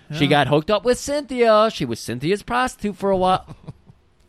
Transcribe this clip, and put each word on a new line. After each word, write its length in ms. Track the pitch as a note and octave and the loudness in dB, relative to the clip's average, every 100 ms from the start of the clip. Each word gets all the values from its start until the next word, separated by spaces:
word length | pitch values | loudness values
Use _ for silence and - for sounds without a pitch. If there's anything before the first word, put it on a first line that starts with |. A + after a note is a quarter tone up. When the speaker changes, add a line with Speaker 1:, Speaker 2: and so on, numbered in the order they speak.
| - | -12
Speaker 1:
She 120 | D3+ | -4
Speaker 2:
yeah. 60 | C#3+ | 2
Speaker 1:
got 160 | D3 C3 | 2 2
hooked 220 | D3 D#3 | 0 0
up 140 | G#3 | 0
with 140 | A3+ A#3+ | 0 -2
Cynthia. 680 | - D4 C#4+ B3+ A#3 G#3+ A3 | -2 -6 -4 2 4 6 4
She 120 | - | 0
was 140 | B2+ A2+ | -6 -6
Cynthia's 440 | - A#2+ D3 G3+ | -8 -6 -2 -2
prostitute 520 | - A#3+ B3+ - G#3 F#3 | -2 -2 -2 -4 -8 -4
for 140 | G3 | 0
a 60 | F#3+ | 2
while. 400 | F#3 F#3 - - | 2 0 -4 -18
<laughs> 140 | D#3+ - - _ _ _ | -20 -20 -20 _ _ _